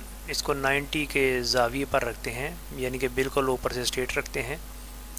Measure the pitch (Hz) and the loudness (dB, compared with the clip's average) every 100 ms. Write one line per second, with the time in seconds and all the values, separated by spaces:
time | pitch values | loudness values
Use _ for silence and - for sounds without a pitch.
0 | - - - 143 - 143 135 139 143 156 | -10 -10 -6 -2 0 2 4 2 2 -2
1 | 143 143 135 127 120 127 120 131 139 135 | 0 4 4 4 4 4 4 2 2 2
2 | 120 110 - 117 143 170 - 143 127 127 | 2 -2 -4 -4 -4 -6 -8 -4 -2 0
3 | 131 123 135 143 135 127 131 120 120 - | 0 2 2 2 2 2 0 -2 -2 -2
4 | 127 - - 139 120 156 - - - - | -2 -2 -2 -2 -4 -6 -8 -14 -12 -12
5 | - | -12